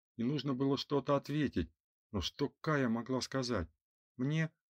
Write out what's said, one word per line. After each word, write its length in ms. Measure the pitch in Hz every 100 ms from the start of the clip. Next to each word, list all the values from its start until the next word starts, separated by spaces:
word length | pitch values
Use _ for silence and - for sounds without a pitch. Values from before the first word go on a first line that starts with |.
| _ -
и 80 |
нужно 300 | 117 147 143
было 240 | 127 139 139
что-то 380 | - 143 131 139
ответить. 560 | - 147 135 98 78 _ _ _ _
Но 100 | 101
что 280 | - - 143 -
Кая 280 | - 147 127
могла 320 | 113 113 127
сказать? 480 | - 135 120 110 80 _ _ _ _ -
«Мне 340 | 131 156 160 -